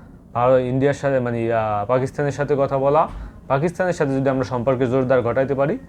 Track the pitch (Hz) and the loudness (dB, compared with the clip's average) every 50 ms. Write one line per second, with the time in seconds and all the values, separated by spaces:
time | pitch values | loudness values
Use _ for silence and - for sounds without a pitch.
0 | - - - - - - - 120 123 131 131 127 127 123 131 135 139 143 135 - | -20 -20 -20 -20 -20 -8 -2 0 4 4 4 4 2 0 0 2 2 2 0 0
1 | 143 139 135 127 120 120 117 117 113 113 113 113 110 107 104 104 104 110 127 131 | -2 0 0 0 -2 -2 -2 -2 -2 0 0 0 0 0 -2 -4 -2 0 0 0
2 | 135 135 - - 147 143 139 147 143 139 147 135 139 135 139 135 135 139 147 156 | 0 -2 -4 -4 -4 -4 -2 -4 -2 -2 0 0 0 0 0 0 2 2 4 2
3 | 170 170 - - - - - - - - 131 139 160 160 165 - 185 180 170 - | 2 0 -4 -12 -14 -14 -16 -18 -4 -2 0 0 0 -2 -2 -2 -2 -2 0 0
4 | 156 139 135 135 131 139 131 131 123 - 127 120 113 135 131 120 135 113 127 135 | 0 0 0 0 0 0 0 0 -2 -2 -4 -2 0 0 0 0 0 0 2 0
5 | 131 123 135 127 117 120 113 135 135 120 107 131 139 151 226 262 - | 2 2 2 2 2 0 0 0 0 0 0 0 0 0 -2 -4 -6